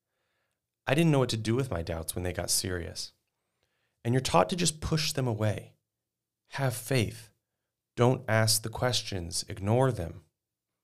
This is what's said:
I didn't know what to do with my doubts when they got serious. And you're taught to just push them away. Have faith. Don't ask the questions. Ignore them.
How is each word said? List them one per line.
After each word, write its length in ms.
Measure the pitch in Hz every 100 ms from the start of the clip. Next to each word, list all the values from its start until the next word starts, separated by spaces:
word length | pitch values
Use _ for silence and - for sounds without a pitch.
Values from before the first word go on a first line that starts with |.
| _ _ _ _ _ _ _ _ -
I 80 |
didn't 180 | 143 165
know 80 | 143
what 100 | 120
to 80 | 110
do 180 | 107 120
with 160 | 139
my 100 | 85
doubts 340 | 82 82 80 98
when 80 |
they 100 | 90
got 160 | 85 87
serious. 600 | - 95 90 85 - - _ _ _ _ _ _ _ _ _ 117
And 80 |
you're 80 | 127
taught 280 | 131 170 -
to 60 | 175
just 240 | 170 -
push 320 | - 160 -
them 160 | - 123
away. 460 | 110 107 92 - _ _ _ _ _ _ _ _
Have 220 | - 135
faith. 560 | - - 135 98 - - _ _ _ _ _ _ -
Don't 240 | 120 127 -
ask 340 | 110 110 -
the 80 | 110
questions. 760 | - 127 117 - 95 85 85 -
Ignore 420 | 95 98 120 135
them. 300 | 113 82 98 _ _ _ _ _ _